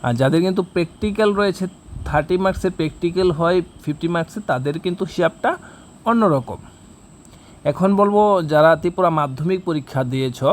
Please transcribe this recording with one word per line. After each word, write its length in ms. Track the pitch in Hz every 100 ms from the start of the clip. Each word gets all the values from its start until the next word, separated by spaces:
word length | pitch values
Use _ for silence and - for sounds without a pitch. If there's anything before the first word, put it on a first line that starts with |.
আর 100 | 127
যাদের 280 | 120 139 160
কিন্তু 220 | 185 190
প্র্যাকটিক্যাল 680 | 175 185 165 - 214 208 214
রয়েছে, 340 | 202 202 180 190 - - - -
থার্টি 320 | 147 147 180
মার্কসের 340 | 190 185 190
প্র্যাকটিক্যাল 600 | 180 156 - 175 175 185
হয় 300 | 156 170 180 175 -
ফিফটি 240 | - 151 165
মার্কসে, 320 | 175 160 - -
তাদের 320 | 127 135 151
কিন্তু 260 | 180 180 165
হিসাবটা 520 | - 170 - 240 349 - - - - -
অন্যরকম। 520 | 233 214 143 120 98 - - - - - - - - - -
এখন 320 | 151 143 185 196
বলবো 460 | 202 208 208 196
যারা 340 | 160 151 156 160
ত্রিপুরা 340 | 175 175 180
মাধ্যমিক 540 | 156 143 131 160 185
পরীক্ষা 400 | 185 156 135 135
দিয়েছ 400 | 127 131 131 120 135